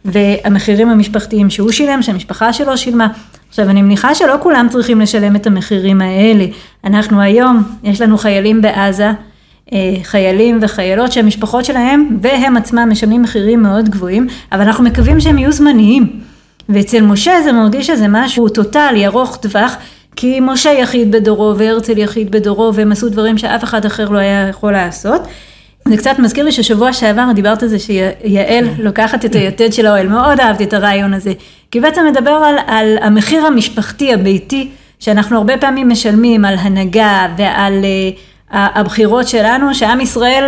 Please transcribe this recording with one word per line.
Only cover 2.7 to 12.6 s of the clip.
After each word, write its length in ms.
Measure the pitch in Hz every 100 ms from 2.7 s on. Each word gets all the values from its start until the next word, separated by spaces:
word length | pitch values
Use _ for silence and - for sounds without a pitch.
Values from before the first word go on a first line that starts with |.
| 262
שילמה. 300 | 254 233 220 226 - - _
עכשיו, 220 | - 196
אני 120 | 196
מניחה 320 | 202 202 254
שלא 200 | 302 302 285
כולם 240 | 349 269 240
צריכים 300 | 247 240 220
לשלם 360 | 214 220 208 208
את 100 | 214
המחירים 540 | 190 - 202 190 196
האלה. 440 | 185 190 220 214 185 - - _
אנחנו 360 | 196 208 214 208
היום, 420 | 202 226 247 233 208 -
יש 180 | 208 202
לנו 180 | 226 214
חיילים 440 | 214 196 208 226
בעזה, 480 | 214 196 196 190 208 214 - _ _ _ -
אה, 220 | 208 185 185
חיילים 560 | 175 208 190 190 233 233
וחיילות 500 | 214 214 185 196 247
שהמשפחות 520 | 254 214 208 208 240
שלהם 520 | 247 262 240 285 294 196
והם 340 | 233 269 269
עצמם 320 | 247